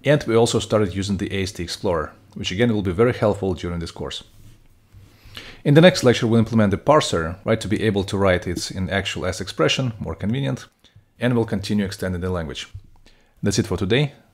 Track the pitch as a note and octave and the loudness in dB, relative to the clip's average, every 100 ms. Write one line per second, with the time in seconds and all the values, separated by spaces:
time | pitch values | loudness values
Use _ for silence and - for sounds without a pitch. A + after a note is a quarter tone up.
0 | - D3 A#2 A2+ A2+ A2+ - G#2+ G#2 G2 | 2 2 4 4 4 2 0 0 0 -2
1 | F#2+ F#2+ G2+ G2 F#2+ - E2+ - G2+ E2 | -4 -2 -2 -4 -4 -6 -10 -6 -2 -2
2 | D2+ - _ - G2+ F#2 A#2+ G#2+ F#2+ F2 | -4 -12 _ -10 -8 0 2 2 -2 2
3 | A#2+ A#2 G#2+ G2 F#2+ F2 F2 E2+ E2 - | 2 2 0 0 -2 -4 -6 -6 -8 -10
4 | C#2+ - - - - - _ _ _ - | -10 -10 -16 -20 -20 -20 _ _ _ -20
5 | - _ - - - - - D3 F3 F3+ | -20 _ -20 -20 -20 -6 4 8 8 6
6 | B2 A#2 A#2 A2+ G#2+ A2+ G#2 F#2+ - D3+ | 2 2 2 2 4 2 2 2 4 4
7 | - F2 E2 E2+ - A2 F#2 G#2 A2 G2+ | 4 -2 -2 -6 -2 -2 0 0 0 0
8 | G2 G2 G2 F2+ F2+ E2+ - - F2+ G2 | -2 0 2 2 0 -6 -8 -6 -4 -4
9 | F#2+ - D#2+ F#2+ F#2 - D#3 - C3 - | -4 -6 -6 -6 -10 -2 0 0 -4 -6
10 | E2 D#2+ G2 B2+ C#3 C3 - _ _ - | -10 -6 -4 -2 -4 -6 -10 _ _ -20
11 | _ _ A#2+ A#2+ A2+ G2+ - G#2+ G2 - | _ _ 0 0 0 -4 -2 -2 -2 -4
12 | F#2 F2+ F#2 F2+ D#2 B1+ - - - - | -6 -4 -4 -4 -6 -10 -14 -16 -20 -20
13 | - _ _ _ G#2 G2+ G2+ F2+ F#2+ A#2 | -20 _ _ _ -2 0 -2 -2 0 2
14 | D3 - _ | 0 -6 _